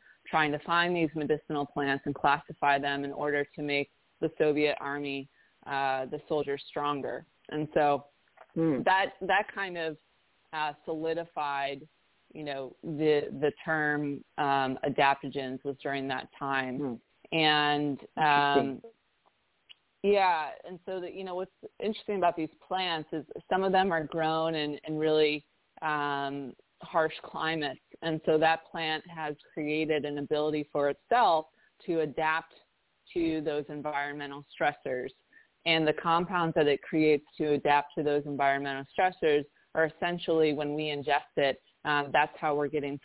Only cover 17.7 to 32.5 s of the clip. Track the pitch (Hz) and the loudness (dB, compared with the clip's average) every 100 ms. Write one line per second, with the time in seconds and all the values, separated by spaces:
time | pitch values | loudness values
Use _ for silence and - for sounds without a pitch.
17.7 | 147 147 135 - - 151 143 143 143 139 | 2 0 -2 -6 0 4 6 4 4 2
18.7 | 127 - _ _ _ _ _ _ _ _ | -4 -12 _ _ _ _ _ _ _ _
19.7 | - _ _ 202 202 190 165 143 - - | -20 _ _ 2 4 4 2 -2 -8 -14
20.7 | 180 - 190 175 185 190 180 190 _ - | -16 -10 -8 -8 -10 -8 -8 -8 _ -18
21.7 | - 202 214 - 202 175 170 156 _ - | -8 -6 -6 -4 0 0 0 -4 _ -6
22.7 | 185 185 165 151 160 - - - 190 190 | -4 -2 -4 -4 -8 -8 -12 -2 0 2
23.7 | 185 196 165 151 165 160 160 165 160 147 | 4 4 0 -2 -2 0 0 0 -2 -4
24.7 | 147 156 156 156 156 151 147 - _ _ | -6 -6 -2 2 4 4 2 -8 _ _
25.7 | - 156 151 143 139 139 139 131 - _ | -8 -4 -2 0 -2 -4 -6 -8 -12 _
26.7 | - - 160 156 - - 151 160 160 147 | -20 -2 2 2 0 -12 -4 -2 -2 -2
27.7 | 131 _ - 165 156 - 156 160 160 - | -6 _ -8 -4 -2 2 4 6 2 -2
28.7 | 170 160 156 180 165 151 147 _ - 151 | -6 -4 -4 -6 -10 -8 -8 _ -8 -4
29.7 | 151 156 151 147 147 143 151 151 151 147 | 0 0 0 -2 -4 -2 0 0 -2 -4
30.7 | 151 143 139 - 240 214 160 156 _ _ | -2 0 -2 0 4 4 4 0 _ _
31.7 | _ - 165 156 127 156 160 - | _ -4 -2 -2 -2 0 -2 -4